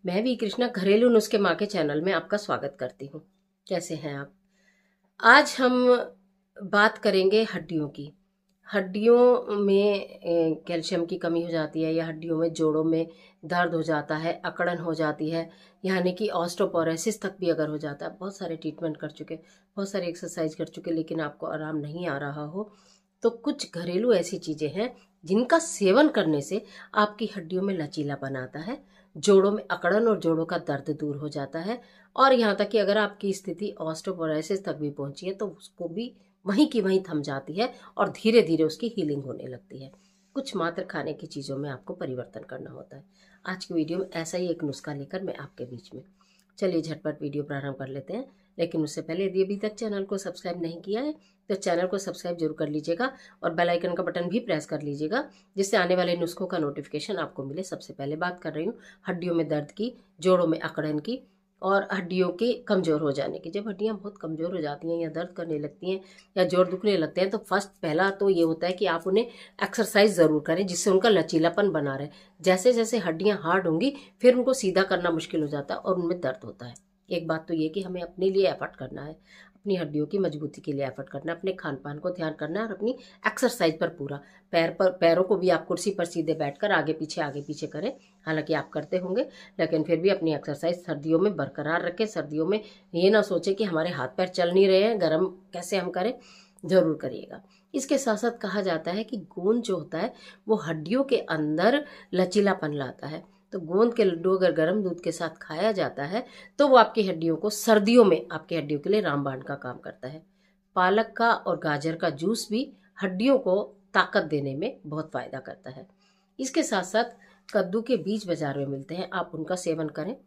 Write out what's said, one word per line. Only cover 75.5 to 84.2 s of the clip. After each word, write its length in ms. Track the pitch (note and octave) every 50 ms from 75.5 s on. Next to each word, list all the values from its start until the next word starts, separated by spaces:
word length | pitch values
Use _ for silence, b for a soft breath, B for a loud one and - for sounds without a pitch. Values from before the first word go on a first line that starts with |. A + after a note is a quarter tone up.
| D3+ C#3+ C#3 - -
है 60 | -
और 140 | - - F3+
उनमें 220 | F3+ F3 E3+ F3+ F3+
दर्द 240 | D#3 C3 B2+ - -
होता 220 | A2+ - _ A#2+
है। 80 | A#2+ A#2 - _ _ _ _ _ -
एक 200 | F3+ E3+ E3 D#3+
बात 180 | D#3+ D#3+ D#3+ -
तो 60 | E3+
ये 140 | D#3+ D#3 D#3
कि 140 | D#3 G3
हमें 200 | F#3+ F#3 F3+ F3+
अपने 260 | E3+ E3+ - - F#3 F#3+
लिए 180 | F#3+ G3 F#3+ E3
एफर्ट 260 | C#3+ - - - -
करना 260 | - C3+ B2+ C#3+ -
है, 100 | C#3 D3+ D#3+ _ B B B B B B
अपनी 240 | B _ _ G#3 F#3+
हड्डियों 300 | F3 E3 D3 D3 D3 D3+
की 120 | D3 - G3
मजबूती 420 | F#3+ E3 D3 D3 D3+ D3 - -
के 120 | - D#3
लिए 120 | C#3+ C#3 C#3
एफर्ट 220 | C3 - - C3+ -
करना 240 | - E3 - E3
है, 60 | E3+ F3
अपने 140 | - F#3+ F#3
खान 220 | F#3 - D#3+ C#3
पान 220 | - - D3 C#3+ D3
को 120 | D3 F3+
ध्यान 220 | F3+ F3+ D#3+ D#3 D3+
करना 260 | - D3+ D3+ E3+ G3+
है 60 | A3+
और 60 | A3
अपनी 180 | G3 - G3 A#3 C4+ B B B B B -
एक्सरसाइज 520 | C4+ - - C4 A3+ - - F3+ E3 D#3 -
पर 80 | F3 E3+
पूरा। 260 | E3+ - C#3 C#3 C#3+ C#3